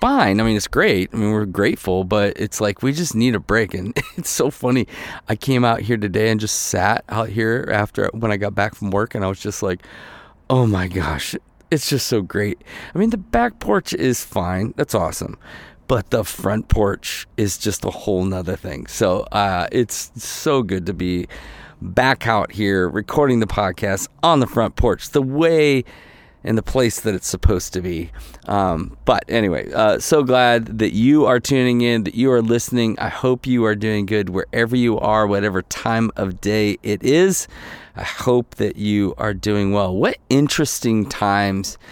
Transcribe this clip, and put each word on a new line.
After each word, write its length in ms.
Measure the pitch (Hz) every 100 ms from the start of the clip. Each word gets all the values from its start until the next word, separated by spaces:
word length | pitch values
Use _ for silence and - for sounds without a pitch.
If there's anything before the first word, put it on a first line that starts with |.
fine. 400 | 240 277 117 101
I 20 |
mean, 140 | 113 107
it's 100 | -
great. 440 | 135 208 104 95
I 60 | 104
mean, 120 | 107
we're 140 | 107
grateful, 580 | 104 87 104 - - 92
but 300 | 92 104 101 -
it's 240 | 107 -
like, 220 | 107 101
we 100 | 127
just 220 | 147 175
need 220 | 113 123 110
a 40 |
break. 340 | - 107 107
And 220 | 98 92 - -
<laughs> 100 | -
it's 140 | -
so 200 | - 139
funny. 380 | - 123 127 110 - - - -
I 80 | 110
came 280 | - 131
out 180 | 120 113
here 160 | 104 117
today 320 | 104 98 110
and 100 | 110
just 220 | 107 -
sat 420 | - 104 95 113 -
out 200 | 110 110
here 400 | 104 110 120 -
after, 380 | 104 104 - 98
when 200 | 110 113
I 60 | 104
got 180 | 101 98
back 180 | 104
from 160 | - 101
work, 240 | 98 113
and 100 | 117
I 40 | 95
was 100 | 98
just 240 | 104 -
like, 220 | 101 92 - - - - - - -
"Oh 160 | 131 120
my 220 | 95 92
gosh, 480 | 92 78 73 - - _ _ -
it's 180 | 156 -
just 200 | 139 -
so 140 | 117
great." 420 | 90 95 104 - - - -
I 60 | 165
mean, 120 | 220
the 80 | 233
back 420 | 185 233 240 -
porch 340 | - 202 -
is 300 | - 131 120
fine. 500 | - 107 87 92 104 -
That's 200 | 147 110
awesome. 420 | 82 - 92 - - - - - -
But 240 | 123 -
the 120 | 117
front 460 | 107 - 95 110 -
porch 580 | 110 101 - - - - -
is 180 | 104 -
just 260 | 107 95
a 80 | 95
whole 320 | - - 92
nother 340 | 95 92 87 92
thing. 300 | 90 71 -
So, 320 | - 104 90 -
uh, 360 | 104 101 90 87
it's 400 | 123 117 - - -
so 400 | - - 156 139
good 220 | 104 95
to 80 | 87
be 360 | 90 92 90 87 - - - - -
back 460 | 90 92 127 135 113
out 260 | 107 -
here 340 | 95 104 98 90
recording 540 | 82 107 - 143 120
the 60 | 107
podcast 600 | - 101 92 101 98 - -
on 180 | 165 156
the 60 | 120
front 300 | - 113 -
porch, 320 | 120 90 -
the 140 | 147
way 600 | 131 143 165 160 147 135 123 - - - - _
and 140 | - 110
the 40 |
place 380 | - 131 120 -
that 140 | 110
it's 120 | 95 -
supposed 460 | 92 - 92 -
to 80 | 90
be. 300 | 90 82 85 - - - -
Um, 500 | 101 95 82 85 - -
but 180 | 113 -
anyway, 440 | 117 104 76 50
uh, 260 | 71 107 98
so 240 | - 156
glad 560 | 131 127 123 117 113 113
that 140 | 107
you 320 | 101 120 151
are 160 | 123 123
tuning 400 | - 139 123 120
in, 240 | 120 117
that 100 | 92
you 160 | 113 131
are 100 | 123
listening. 560 | 113 117 - 123 113 104
I 100 | 110
hope 380 | - 131 127 131
you 180 | 123
are 100 | 110
doing 300 | 107 110 107
good 240 | 98 107 95
wherever 480 | 92 - 117 113 123
you 220 | 117 107
are, 280 | 107 107 104
whatever 360 | 101 101 95
time 480 | - - 113 113 113 -
of 220 | 98 90
day 340 | 101 107 104 98
it 200 | - 101
is. 460 | - 151 190 180 - - - - - -
I 80 |
hope 520 | - - - 123 120 -
that 200 | 107 -
you 380 | 104 104 101 -
are 160 | 107
doing 400 | 98 104 104 98
well. 240 | 101 95 92
What 220 | 175 - -
interesting 800 | 135 143 - 147 - 120 110 101
times 720 | - 104 101 101 98 101 - -